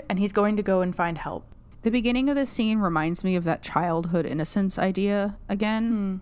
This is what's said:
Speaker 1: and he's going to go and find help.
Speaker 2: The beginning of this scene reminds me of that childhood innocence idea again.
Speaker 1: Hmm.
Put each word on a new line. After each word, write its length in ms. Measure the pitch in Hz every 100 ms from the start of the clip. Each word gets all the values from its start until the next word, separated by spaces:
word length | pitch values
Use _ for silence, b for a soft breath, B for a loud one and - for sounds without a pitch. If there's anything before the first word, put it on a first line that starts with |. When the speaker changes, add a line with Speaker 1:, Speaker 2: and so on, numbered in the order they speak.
| -
Speaker 1:
and 80 | 180
he's 140 | 202
going 240 | 208 208 208
to 60 |
go 180 | 196 190
and 140 | 180 175
find 240 | 170 165
help. 260 | - - - - - -
Speaker 2:
The 80 | 226
beginning 360 | 247 233 247 269
of 60 | 277
this 120 | 262
scene 300 | - 220 220
reminds 440 | 190 156 156 175
me 120 | 190 180
of 80 |
that 180 | 170 -
childhood 640 | - 156 175 165 170 170 156
innocence 540 | 151 151 208 196 -
idea 580 | 190 185 202 202 202 202 -
again. 420 | 202 214 220 226
Speaker 1:
Hmm. 260 | 220 196 190